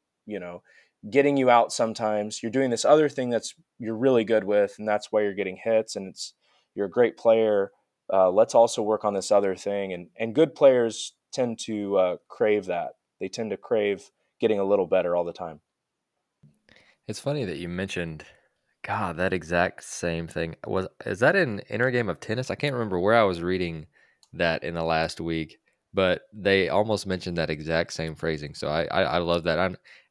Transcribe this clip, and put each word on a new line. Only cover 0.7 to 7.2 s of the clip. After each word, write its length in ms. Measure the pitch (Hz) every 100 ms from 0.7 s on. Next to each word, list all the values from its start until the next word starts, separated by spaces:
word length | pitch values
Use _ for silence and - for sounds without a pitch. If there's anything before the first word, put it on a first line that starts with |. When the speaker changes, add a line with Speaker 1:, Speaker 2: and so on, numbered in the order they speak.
| _ _ _ 107
Speaker 1:
getting 260 | 127 143 139
you 120 | 127
out 240 | 120 113
sometimes. 680 | - 113 110 110 107 104 -
You're 100 | 117
doing 180 | 127 131
this 140 | 117 -
other 240 | 151 147
thing 200 | 127 127
that's, 240 | 117 - - _ _
you're 180 | 113 110
really 260 | 131 123
good 220 | 101 110 98
with, 300 | 104 101 -
and 80 | 107
that's 240 | 104 -
why 100 | 107
you're 120 | 104
getting 240 | 95 95 92
hits, 380 | 113 110 110 101
and 100 | 95
it's, 260 | - - _ _ _ _ -
you're 100 | 101
a 20 |
great 280 | 104 120
player. 540 | -